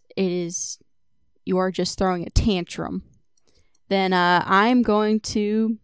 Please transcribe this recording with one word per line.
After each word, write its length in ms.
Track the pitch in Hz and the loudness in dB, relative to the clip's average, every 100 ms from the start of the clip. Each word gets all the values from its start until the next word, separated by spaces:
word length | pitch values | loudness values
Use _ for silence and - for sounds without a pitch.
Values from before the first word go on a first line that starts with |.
| - - | -10 -4
It 160 | 185 | -2
is, 480 | 180 170 175 - - _ _ _ _ _ _ - | -2 -4 -8 -10 -14 _ _ _ _ _ _ -4
you 120 | 185 | -2
are 140 | 185 | 0
just 260 | 185 180 - | -2 -4 0
throwing 280 | 190 180 - | -2 -2 -2
a 40 | |
tantrum." 760 | - 226 185 175 - - 190 - _ _ _ _ _ _ _ - | 0 2 0 -4 -8 -8 -8 -12 _ _ _ _ _ _ _ -4
Then, 220 | 196 190 | 0 2
uh, 300 | 185 175 180 - | 2 4 2 4
I'm 360 | 190 220 254 | 4 4 4
going 380 | 226 214 214 214 | 2 2 2 -2
to 560 | - 220 208 220 226 226 | -2 -2 0 0 -2 -4